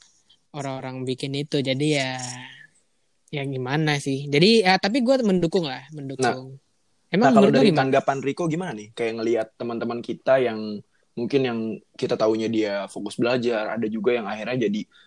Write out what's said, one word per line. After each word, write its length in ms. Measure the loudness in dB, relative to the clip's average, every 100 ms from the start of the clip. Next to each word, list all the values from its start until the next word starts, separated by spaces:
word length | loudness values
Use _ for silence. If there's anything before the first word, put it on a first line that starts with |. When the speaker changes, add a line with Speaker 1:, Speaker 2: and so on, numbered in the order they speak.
| _ _ _ _ _
Speaker 1:
orang-orang 540 | -10 -8 -8 -8 -8 -6
bikin 320 | -6 -6 -6
itu, 240 | -4 -2
jadi 260 | 0 0 0 0
ya, 160 | -2 -6 -10 -12 -16 -20 -20 _ _ _ _ _ -10
ya 120 | -8 -6
gimana 520 | -6 -2 0 0 0
sih. 300 | -2 -4 0
Jadi 380 | 4 6 6 4
ya 100 | 2
tapi 240 | 2 0
gue 220 | 2 2
mendukung 420 | 4 2 2 0
lah, 220 | -2 -8 -14
mendukung. 680 | -14 -12 -2 -2 -2 -10 -20
Speaker 2:
Nah, 120 | _ _ _ _ -2
Speaker 1:
Emang 160 | 4 6
Speaker 2:
nah, 80 | 8
kalau 80 |
Speaker 1:
menurut 100 | 6
lu 60 | 6
Speaker 2:
dari 100 | 6
Speaker 1:
gimana? 120 | 4
Speaker 2:
tanggapan 360 | 4 2 2 -2
Rico 220 | -4 -2 -2
gimana 260 | -2 -4
nih? 160 | -10 -12 -6
Kayak 180 | -4 -2
ngelihat 280 | 0 0 -2 -8
teman-teman 400 | -8 -6 -6 -6
kita 400 | -8 -6 2 2
yang 400 | 2 -2 -8 -10 -14 _ _
mungkin 300 | -8 0 0
yang 160 | 0 -2 -4 -8 _
kita 240 | -8 -4 0
taunya 320 | 2 2 0
dia 260 | 0 0 -2 -6
fokus 320 | -10 -10 -2
belajar, 480 | 0 0 0 -2 -4
ada 140 | -4
juga 320 | -4 -2 0 0
yang 80 |
akhirnya 320 | -2 -8 -4 -2
jadi 160 | -2 -2 -6 _